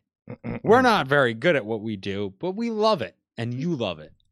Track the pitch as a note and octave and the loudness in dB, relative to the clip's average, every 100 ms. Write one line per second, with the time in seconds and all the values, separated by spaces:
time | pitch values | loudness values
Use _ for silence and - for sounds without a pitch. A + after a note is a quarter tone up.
0 | _ _ - - A#2+ A#2+ E3+ A#3 B3+ G#3 | _ _ -20 -14 -10 -6 4 6 6 2
1 | C#3 D3 B2+ A2+ D3+ D3 G#2+ A2+ A2 G#2 | 2 2 2 2 2 2 0 -4 -4 -6
2 | G2 G2 G2+ F#2+ F3 F#3+ A#3 A3 A3 G3+ | -6 -4 -6 -6 -6 -4 -4 0 2 2
3 | F#2+ - _ - A#2 B2 D#3+ D#3 G#2+ D#2+ | -2 -10 _ -8 -6 -4 -4 -2 -4 -6
4 | D2+ _ _ | -12 _ _